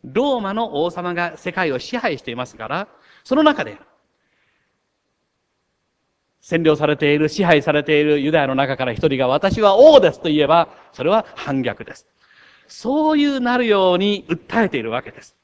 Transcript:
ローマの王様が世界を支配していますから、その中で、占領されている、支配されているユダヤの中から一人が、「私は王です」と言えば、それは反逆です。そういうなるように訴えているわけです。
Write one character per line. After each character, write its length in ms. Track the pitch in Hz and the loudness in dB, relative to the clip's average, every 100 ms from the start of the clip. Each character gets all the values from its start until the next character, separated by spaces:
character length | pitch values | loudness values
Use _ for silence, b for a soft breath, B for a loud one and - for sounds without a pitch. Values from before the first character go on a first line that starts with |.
ロ 340 | - 143 285 254 | -6 -2 -2 -2
ー 20 | |
マ 120 | 202 | -4
の 320 | 208 233 147 | -6 -6 -4
王 60 | 170 | -4
様 240 | 175 180 | -4 -8
が 220 | 175 175 - | -6 -6 -8
世 160 | - | -10
界 200 | 180 170 | -4 -4
を 60 | 127 | -4
支 180 | - 247 | -6 -6
配 220 | 226 139 | -6 -6
し 40 | |
て 80 | - | -10
い 60 | 117 | -10
ま 80 | 123 | -10
す 100 | - | -12
か 120 | 110 | -10
ら、 200 | 151 202 _ b b | -8 -10 _ b b
そ 100 | - | -4
の 80 | 269 | 2
中 220 | 302 285 | 2 2
で、 140 | 123 101 _ _ _ _ _ _ _ _ _ _ _ _ _ _ _ _ _ _ _ _ _ _ _ _ _ _ | -6 -12 _ _ _ _ _ _ _ _ _ _ _ _ _ _ _ _ _ _ _ _ _ _ _ _ _ _
占 220 | - 170 | -4 0
領 140 | 160 151 | 0 2
さ 100 | 147 | 0
れ 100 | 147 | 0
て 180 | 147 | 0
い 40 | 147 | 0
る、 100 | 151 | 0
支 160 | - | -2
配 160 | 180 156 | 2 2
さ 120 | 143 | 2
れ 100 | 147 | -2
て 180 | 147 151 | 0 0
い 40 | |
る 160 | 151 147 | 2 0
ユ 100 | 139 | 0
ダ 120 | 156 | 0
ヤ 40 | 139 | 0
の 80 | |
中 220 | 131 135 135 | -2 -2 -2
か 80 | |
ら 80 | 127 | -4
一 140 | 113 160 | -2 -2
人 120 | 135 | 0
が、 80 | 127 | 0
「私 320 | 143 190 208 | 0 0 2
は 160 | 208 196 | 2 6
王 240 | 294 294 | 8 8
で 120 | 180 | 4
す」 80 | - | 0
と 60 | 170 | -4
言 160 | 151 | 0
え 20 | 143 | 2
ば、 220 | 165 160 B B | 2 2 B B
そ 100 | - | -8
れ 60 | 135 | -2
は 160 | 214 - | -2 -2
反 280 | - - 135 | -14 -6 -4
逆 220 | 123 101 | -4 -8
で 100 | 110 | -14
す。 120 | - _ _ b b b b b | -20 _ _ b b b b b
そ 440 | - 233 285 311 311 | -12 -4 0 0 2
う 20 | |
い 60 | 285 | 0
う 140 | 269 | 0
な 180 | 240 247 | -2 0
る 80 | 233 | 2
よ 280 | 202 185 | 2 2
う 40 | 180 | 2
に 260 | 202 202 - | 0 -2 -4
訴 360 | 165 - 220 | -8 -4 0
え 40 | 202 | 0
て 100 | 135 | -2
い 40 | |
る 80 | 113 | -4
わ 120 | 117 | -6
け 80 | - | -8
で 100 | - | -20
す。 160 | - _ | -20 _